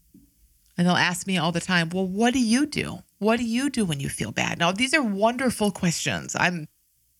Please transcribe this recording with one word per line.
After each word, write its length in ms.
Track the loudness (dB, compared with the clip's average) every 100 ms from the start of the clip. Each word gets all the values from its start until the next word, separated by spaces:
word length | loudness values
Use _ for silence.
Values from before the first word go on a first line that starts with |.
| _ -20 _ _ _ _ _ 0
And 100 | 4
they'll 100 | 4
ask 300 | 2 0 -2
me 120 | 0
all 140 | 0
the 80 | -2
time, 280 | 0 0 2
"Well, 180 | -2 -4
what 280 | 0 2
do 60 | 2
you 260 | 2 2 2
do? 320 | -2 -6 -8 -16 _
What 200 | 0 0
do 60 |
you 260 | 0 0 0
do 140 | 0
when 160 | -2 -2
you 80 | -4
feel 240 | -6 -4
bad?" 260 | -2 -2 0
Now, 140 | 0
these 200 | 0 0
are 100 | 2
wonderful 680 | 0 2 0 2 -2 0 -2
questions. 680 | 0 -2 0 -2 -4 -4 0
I'm, 300 | 0 0 -8 _ _ _ _ _